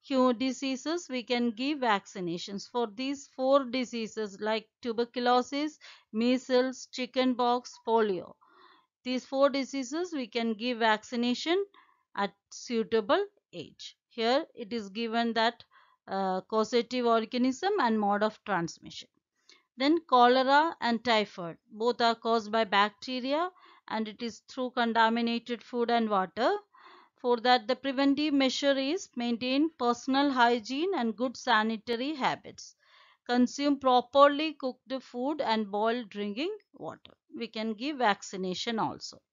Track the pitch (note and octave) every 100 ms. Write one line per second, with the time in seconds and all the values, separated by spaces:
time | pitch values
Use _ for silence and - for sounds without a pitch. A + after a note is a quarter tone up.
0 | - C4+ B3+ A3+ C4 B3 C4+ C4 D4 F4
1 | - B3+ A3+ A#3+ A#3+ G#3+ C4+ D4+ B3 G3+
2 | - G#3 F3 E3 - G3 - B3 A#3 G3+
3 | C4 C#4 - - C4 C#4 B3+ C4 B3 A#3
4 | A3 - G#3+ F#3+ G#3+ A3 G#3+ _ B3 A3
5 | A#3+ B3+ A#3+ B3 B3+ C#4 D4+ - - -
6 | _ G#3+ A#3+ B3+ - B3+ C4 B3+ - -
7 | B3 C4 B3+ A#3+ B3 B3 B3 - - A3+
8 | G#3+ F3+ - - _ _ - _ _ _
9 | B3 B3+ - C4+ C#4 C4 B3+ C#4 A#3+ D#4
10 | F4+ D#4 A3+ A#3+ A#3 G#3 B3 A#3 A3+ G#3+
11 | - A#3+ A#3+ B3 D#4 F#4 G4+ _ _ _
12 | _ - G3+ _ _ - - A3+ G3 A3+
13 | G3+ E4 G4+ _ _ E3+ - _ - _
14 | _ - A3+ C4 - - G#3 A#3 G3 G3
15 | A#3 A3+ A#3 A3+ A3+ A#3 - _ _ _
16 | - G3 F#3+ F#3 F#3 A3 G#3+ A#3+ A#3 B3+
17 | A#3+ A3+ A3 B3 B3+ C4 F#4 G#4 B3 A3
18 | G3+ G3+ G#3+ - - F#3 E3 - - -
19 | - _ _ _ _ - _ - C4+ E4+
20 | - B3+ A#3+ B3+ C4 C#4+ E4 - A#3+ A#3
21 | A#3+ A3 G3+ - E3+ D#3 _ G#3 A#3 A#3+
22 | A#3 A3+ A3+ A#3 G#3 A3 A3 G3+ G#3 _
23 | - B3+ B3+ D4 F4+ _ - - - A3
24 | A3 G#3 A#3 G#3+ - - B3+ B3 A#3 A3+
25 | A3+ A#3 A#3 A#3 A#3 A#3 - A#3+ A#3 A#3
26 | A3 G3+ F#3 - C4+ G4+ _ _ - -
27 | _ _ B3 A#3+ A#3+ B3 G#3 B3+ C4+ C4
28 | C#4 C#4 D4+ C#4 A#3+ - C#4+ C4+ C4+ F#4
29 | - - A#3+ A#3 B3+ C4+ D#4+ - A#3+ A#3+
30 | - C4+ C#4+ B3+ A#3+ A#3+ G#3+ C4+ F#4 F4
31 | A#3 G3 B3+ - - A3 A3 A3 - A#3
32 | C4+ D#4 G3+ D3 - - - _ _ _
33 | - _ - B3 B3 - D4 C#4 B3+ B3
34 | A#3+ C#4 C#4+ C#4+ D#4 D4 C4 B3 _ C4
35 | - B3 C4 D4+ A3+ A3 G#3 G#3 A3 B3
36 | G#3 G3+ G#3 G3+ E4+ G#4+ _ - - -
37 | - - _ - A3+ A3 A3 G#3 C4+ C#4+
38 | A#3 G3 - F#3+ F#3 F3 A#3+ A3 D3+ D#2+
39 | - - _